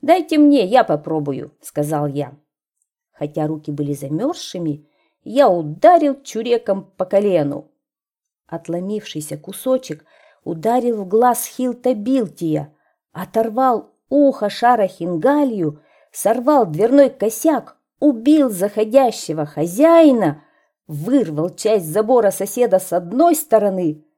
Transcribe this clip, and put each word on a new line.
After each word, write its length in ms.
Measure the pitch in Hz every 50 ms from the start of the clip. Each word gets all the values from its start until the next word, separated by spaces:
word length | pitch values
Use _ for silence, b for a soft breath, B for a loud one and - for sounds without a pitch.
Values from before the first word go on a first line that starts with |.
"Дайте 360 | - 277 330 381 311 - 320 302
мне, 280 | 294 294 285 277 196
я 180 | 185 220 254 -
попробую", 680 | - 160 147 151 156 160 156 147 143 135 131 - - _ _
сказал 440 | _ - _ - 147 147 160 147 147
я. 300 | 147 135 143 143 123 135 _ _ _ _ _ _ _ _ _ _ _ _ _ _ _
Хотя 360 | _ _ - 147 151 - 151 156
руки 240 | 156 156 151 -
были 220 | 147 143 147 143 143
замёрзшими, 960 | 143 147 139 151 160 226 285 349 - - - - 185 170 160 147 147 _ _ _ _ _ _ _ _ _
я 260 | - 214 269 285 226
ударил 720 | 185 175 160 147 156 180 - 320 359 339 311 285 269 277
чуреком 720 | _ - - 214 226 240 240 233 240 - 196 196 190 _ _ _
по 80 | 185
колену. 680 | 185 - 196 208 208 185 165 147 143 143 - - _ _ _ _ _ _ _ _ _ _ _ _ _ _ _ _
Отломившийся 920 | _ - 170 170 - 165 175 185 196 214 214 208 - - 156 151 - 151 151
кусочек 680 | - - 160 - - 262 262 262 254 - 156 151 b b b b b b b b b
ударил 600 | - 170 165 156 262 240 254 233 240 233 214 196
в 40 | 180
глаз 400 | 190 220 247 247 240 233 - -
Хилта-Билтия, 1200 | - - 254 254 240 247 _ 254 254 214 202 247 269 269 226 165 151 - 175 160 151 151 147 147 _ _ _ _ _ _ _ _ _
оторвал 840 | 170 190 - - 220 226 226 208 254 262 262 240 214 - _ _ _ _ _
ухо 400 | - 285 294 277 262 - 214 208
Шара 380 | 202 - - 240 247 226 202 185
Хингалию, 960 | - _ 170 175 180 165 156 254 285 294 294 262 226 202 170 151 147 151 b b b b b b
сорвал 560 | b - - - 226 247 240 269 302 277 233 175
дверной 420 | 151 156 202 233 262 285 277 254
косяк, 680 | 269 - 196 214 226 - - 320 302 233 - - _ _ _ _ _ _
убил 520 | - 302 269 220 226 277 302 311 285 254
заходящего 960 | 208 175 185 208 - 220 226 220 220 269 269 240 - - - - 156 156 143 151
хозяина, 960 | - - 151 175 175 202 294 330 330 330 330 302 262 233 196 156 147 151 b b b b b b b b _
вырвал 640 | - 156 143 156 208 254 285 220 165 151 147 160 180
часть 380 | - - - 214 220 208 170 156
забора 420 | 156 202 220 214 262 240 220 196
соседа 480 | 190 - 190 202 - 247 240 226 185 190
с 160 | 185 - 170
одной 400 | 175 175 170 214 254 320 339 339
стороны 720 | 320 - _ 233 220 202 202 190 185 180 160 151 151 _ _ _